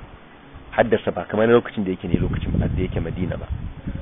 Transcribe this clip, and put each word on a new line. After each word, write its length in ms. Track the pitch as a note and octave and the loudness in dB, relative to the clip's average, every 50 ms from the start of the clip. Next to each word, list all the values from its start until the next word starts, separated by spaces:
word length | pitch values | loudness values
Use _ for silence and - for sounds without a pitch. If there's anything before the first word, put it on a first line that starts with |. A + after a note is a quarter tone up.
| - - - - - - - - - - - - - - | -18 -18 -18 -20 -20 -20 -20 -20 -20 -20 -20 -20 -14 -4
haddasa 420 | - - A2+ A2+ A2 G#2 - G2+ | 2 2 4 4 4 2 0 -2
ba 120 | - F2+ F2 - | -4 -4 -6 -2
kamar 200 | - G#2 A2 A#2 | 0 2 6 6
lokacin 360 | A#2+ A#2+ A#2 - - A2 G2 | 6 6 6 2 -4 -4 -2
da 60 | F#2 | -2
yake 180 | F#2 - - E2+ | -2 -4 -4 0
ne, 80 | E2+ F2 | 0 2
lokacin 380 | F2 - - - - - - F2+ | 2 2 -2 -2 -4 -2 0 0
da 80 | F2+ E2+ - F#2+ | 0 0 0 0
yake 180 | F#2 F2+ - F2 | -2 -2 -2 -4
Madina 360 | E2 E2 E2 E2+ F#2 E2 D#2+ | -4 -4 -4 -4 -4 -4 -4
ba. 100 | D#2 - - - - - - - - - - - - | -6 -6 -8 -8 -8 -8 -10 -12 -10 -10 -8 -8 -8